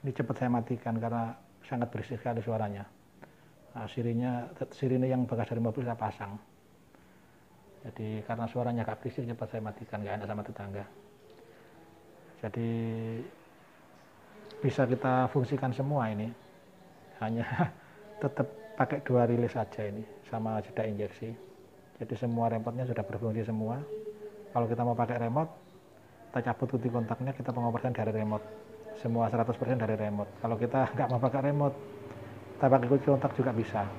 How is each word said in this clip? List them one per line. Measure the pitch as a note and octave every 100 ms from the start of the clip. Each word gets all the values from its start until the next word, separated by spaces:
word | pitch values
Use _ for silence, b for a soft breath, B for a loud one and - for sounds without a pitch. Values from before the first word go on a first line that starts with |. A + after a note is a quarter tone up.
ini | C#3
cepat | - A#2 B2
saya | B2
matikan | A#2+ A#2+ A#2+ - A2+
karena | A#2 A#2 A#2 - - - -
sangat | B2 A#2
berisik | A2+ A2 A#2
sekali | B2+ A#2
suaranya. | A2+ A2 G#2+ G2+ G2 - - - B B B B - A#2
Nah, | A2
sirinya, | - A#2 A#2 B2 B2 A#2+ - -
sirine | - C3 B2+
yang | C3 B2+ B2
bekas | A2+ G#2+
dari | A#2
mobil | A#2 A2
saya | A#2+ A2+
pasang. | G#2+ - G2 G#2+ - - - - - B B B B B B - - -
Jadi | A#2 - A2 A2
karena | G#2 A#2 A#2
suaranya | B2 A#2+ A#2+ A2
agak | G#2
berisik, | B2+ - A#2+
cepat | A2+ A2
saya | A2+ G#2+
matikan, | G#2 A2+ G#2
nggak | G2+ G2+
enak | G2+
sama | G#2 G2+
tetangga. | - G#2 G2+ G2+ - - - - B B B B B B B - - - -
Jadi | A2 A#2 A#2 A#2 A2+ A2+ A2+ A2+ C3 - - - - - - - - - - - - -
bisa | C3+ - B2+
kita | B2+ C3 B2+ B2
fungsikan | C#3+ B2 C3+ C3 B2
semua | C3+ D3 A2+
ini, | G#2 A2 A#2 - - - - - - - -
hanya | A2+ A2+ A#2 B2 E3 -
<laughs> | - - - -
tetap | C#3+ - - - - -
pakai | C3 D3
dua | - B2 A#2+
rilis | A#2+ A#2+
saja | B2 A2 - G#2
ini, | G#2 A2 - -
sama | A2+ A2 A2
jeda | G2+ - A2
injeksi. | G#2 G#2 - A2+ A2+ - - - - - -
Jadi | A2 A#2
semua | A#2+ A#2 A#2
remote-nya | A2+ A2+ A#2+ B2+
sudah | A2+
berfungsi | G2+ - A2+ A2
semua. | A2 A2 A2 B2 D3 - - - - - - A#2+
Kalau |
kita | A#2 A#2 A#2+
mau | A#2
pakai | A#2+ A#2+
remote, | A#2 C3 E3 - - - - - - - - B2+
kita | A#2+
cabut | - B2+ B2
kunci | A#2+
kontaknya, | A#2+ A2+ - C3
kita | C3 C3
pengoperasian | A#2+ A#2 A#2 B2+ A#2+
dari | G#2+
remote. | A2 G#2+ G#2+ - - - - - -
Semua | A#2 A#2 A2+
seratus | A#2 A#2 A#2
persen | A#2+ B2+
dari | A2 G#2+
remote. | G#2+ G#2 G#2 -
Kalau | A2+ A2+
kita | A#2+ C3+ B2+
<laughs> |
nggak | B2 B2+
mau | A#2+
pakai | B2+ C3+ C#3
remote, | C#3+ C#3+ C3+ - - - B B B - -
kita | C#3
pakai | C3 A#2+
kunci | C3+ C#3
kontak | C3+ C3+ -
juga | B2+ A2+
bisa. | A2 A2 G2